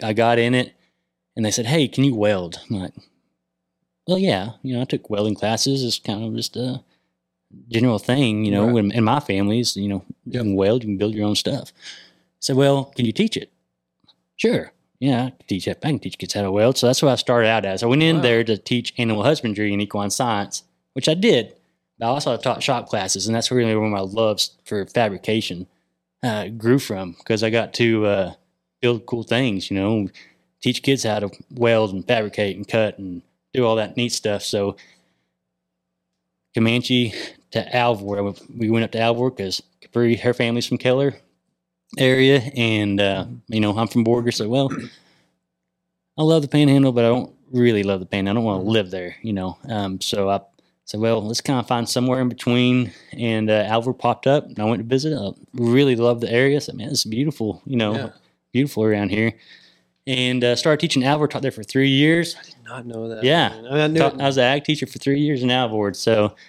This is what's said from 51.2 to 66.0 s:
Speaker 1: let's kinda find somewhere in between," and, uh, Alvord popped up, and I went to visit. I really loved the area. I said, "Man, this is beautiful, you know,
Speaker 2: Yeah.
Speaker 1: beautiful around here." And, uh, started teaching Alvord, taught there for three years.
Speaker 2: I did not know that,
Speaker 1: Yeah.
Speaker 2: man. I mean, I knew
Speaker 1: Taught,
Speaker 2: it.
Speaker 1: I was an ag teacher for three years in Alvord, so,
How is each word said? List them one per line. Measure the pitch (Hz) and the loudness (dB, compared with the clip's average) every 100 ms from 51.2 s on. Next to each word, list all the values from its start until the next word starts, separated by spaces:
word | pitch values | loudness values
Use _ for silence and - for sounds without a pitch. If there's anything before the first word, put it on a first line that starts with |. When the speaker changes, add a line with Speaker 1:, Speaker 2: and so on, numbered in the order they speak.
| 104 | -2
Speaker 1:
let's | 117 | -6
kinda | - 131 | -2 -2
find | 117 120 113 | 0 -2 -2
somewhere | 127 127 127 | -2 0 0
in | 123 | -2
between," | 120 - 120 123 127 117 - - | -2 0 2 4 2 0 -8 -16
and, | - 117 110 110 | -6 -2 0 2
uh, | 107 104 | 2 2
Alvord | 113 120 123 | 0 0 -2
popped | 120 113 135 | -2 0 2
up, | 147 - | 0 0
and | - | -4
I | 107 | -2
went | 113 | -2
to | 117 | 0
visit. | 131 156 139 | -2 -2 -4
I | 101 - - | -6 -10 -14
really | - 120 123 139 117 | -2 2 4 4 4
loved | 120 117 | 2 2
the | 113 | 0
area. | 117 135 143 | 2 2 0
I | |
said, | - - | -4 -10
"Man, | 120 | -6
this | 147 | -4
is | - | -2
beautiful, | 110 147 - 110 - - | -2 -2 -2 -6 -6 -4
you | 127 | -2
know, | 107 113 | 0 -2
Speaker 2:
Yeah. | 131 - _ _ _ | -6 -14 _ _ _
Speaker 1:
beautiful | 123 139 - | -2 -2 0
around | 110 104 104 | 0 2 0
here." | 104 113 - - - _ _ _ _ - | 0 -2 -2 -16 -20 _ _ _ _ -6
And, | 127 123 127 | -2 0 2
uh, | 120 120 | 0 2
started | 165 151 | 0 0
teaching | 160 139 | 0 0
Alvord, | 127 151 147 | 2 2 0
taught | - | -2
there | 135 | -6
for | 113 | -8
three | 107 135 135 | -4 0 2
years. | 135 151 165 170 - | 4 4 2 0 -8
Speaker 2:
I | - | -18
did | - - | -20 -18
not | 127 120 | -16 -12
know | 113 113 | -10 -8
that, | 113 | -2
Speaker 1:
Yeah. | 123 170 117 | 2 2 2
Speaker 2:
man. | 110 117 | -2 -4
I | |
mean, | 143 | 0
I | 151 | 2
knew | 160 | 2
Speaker 1:
Taught, | 139 135 | 2 0
Speaker 2:
it. | |
Speaker 1:
I | 139 | -2
was | 135 | 2
an | 123 | 2
ag | 143 147 | 2 -2
teacher | 151 127 | -4 -4
for | - | -6
three | 139 139 | -2 0
years | 147 139 | 0 0
in | 127 | 0
Alvord, | 127 120 107 101 | 0 0 -2 -2
so, | 90 | -2